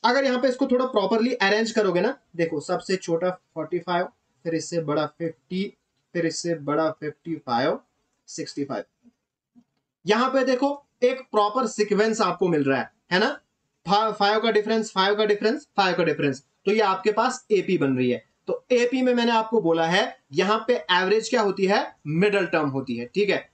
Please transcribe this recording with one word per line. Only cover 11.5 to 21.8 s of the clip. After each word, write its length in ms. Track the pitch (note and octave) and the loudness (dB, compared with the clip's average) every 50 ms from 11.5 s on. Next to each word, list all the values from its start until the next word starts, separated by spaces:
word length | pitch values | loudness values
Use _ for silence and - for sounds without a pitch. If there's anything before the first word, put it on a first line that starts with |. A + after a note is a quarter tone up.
| G#3 B3+ B3+ - | 0 -2 -2 -2
sequence 520 | - - G#3 G3+ G3+ F#3+ G#3+ A3+ A3 A3 | 0 -2 0 2 2 2 2 2 2 0
आपको 280 | G#3 F3+ F3 - F#3 F3+ | 0 -2 0 0 0 0
मिल 160 | E3+ D3+ C#3 | 2 2 2
रहा 140 | C3+ C3+ B2+ | 2 0 0
है, 120 | A2+ - _ _ _ _ | -2 -6 _ _ _ _
है 60 | F3 F#3 | 0 2
ना? 100 | A3 C#4 D4 - _ _ _ _ _ _ _ _ _ | 2 0 -2 -6 _ _ _ _ _ _ _ _ _
फा-, 260 | E3 G3 G#3 A3+ A3 | 0 2 2 2 0
फ़ाइव 280 | G#3 - G3+ G3+ G#3+ A3 | 0 0 2 2 2 2
का 100 | A3 A#3 | 2 2
difference, 400 | G#3+ G#3+ G3+ G#3+ A3 A3+ G#3+ - | 2 2 2 2 0 0 0 -2
five 220 | - F#3+ F#3+ G3+ G#3 | 0 0 2 2 2
का 80 | G#3 A3 | 2 2
difference, 400 | G#3 G#3 G3+ G#3 G#3+ B3+ D#4 - _ _ | 2 2 2 2 -2 -2 -2 -6 _ _
five 200 | - G3 F#3 E3+ | 0 0 2 2
का 80 | F3 E3+ | 0 0
difference, 380 | D#3 D3 D3 D3 C#3+ C3 B2+ _ _ _ _ _ | 0 0 0 -2 -2 -2 -4 _ _ _ _ _
तो 60 | G3 | 0
ये 80 | G#3 A3 G#3+ | 2 2 2
आपके 280 | G3 C#4+ - - G#3+ | 2 0 0 0 0
पास 340 | G#3 A3 A3+ C4 - - _ _ | 2 2 0 0 -2 -6 _ _
एपी 240 | G#3+ F#3+ F3 - F#3 E3+ | 0 0 2 2 0 0
बन 180 | C#3+ C3+ C3 | 2 0 0
रही 140 | B2+ B2+ B2 | 2 2 0
है। 120 | A#2+ - - _ _ _ _ - | 0 -2 -6 _ _ _ _ -6
तो 160 | - - _ _ | -6 -6 _ _
एपी 300 | B3+ A#3+ A#3+ B3 C4 B3+ | 2 2 2 2 0 0
में 100 | B3+ B3+ B3 | 2 2 2
मैंने 180 | A#3+ A#3 A#3+ | 2 2 2
आपको 280 | A#3 A3+ A3 A3+ A#3+ A3+ | 2 0 0 0 0 0
बोला 260 | F3+ E3 E3 E3 E3 | 2 2 2 2 2
है, 160 | E3 F3 G3 A#3 C4 - _ _ _ | 2 2 0 0 0 -6 _ _ _
यहां 260 | C3+ D#3 F#3+ G3 G#3+ A3 A3 | -2 -2 0 2 0 0 2
पे 80 | - A#3+ - - - | 0 -2 -2 0 0
average 360 | F3+ F3+ F#3 F#3 G#3 A3 G#3+ - | 0 2 2 2 2 0 0 0
क्या 120 | - A#3+ | 0 0
होती 240 | G#3+ G3+ F#3 - G3 | 0 0 0 0 0
है? 140 | F#3 G3+ B3 | 2 2 0